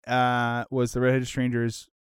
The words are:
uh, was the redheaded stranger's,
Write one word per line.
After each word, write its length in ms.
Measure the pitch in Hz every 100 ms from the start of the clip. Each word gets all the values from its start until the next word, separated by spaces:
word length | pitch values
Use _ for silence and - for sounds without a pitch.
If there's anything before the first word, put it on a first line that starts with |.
| -
uh, 580 | 123 123 123 120 120 -
was 220 | 131 120
the 80 | 123
redheaded 260 | 127 131 123
stranger's, 600 | - 123 120 117 - - _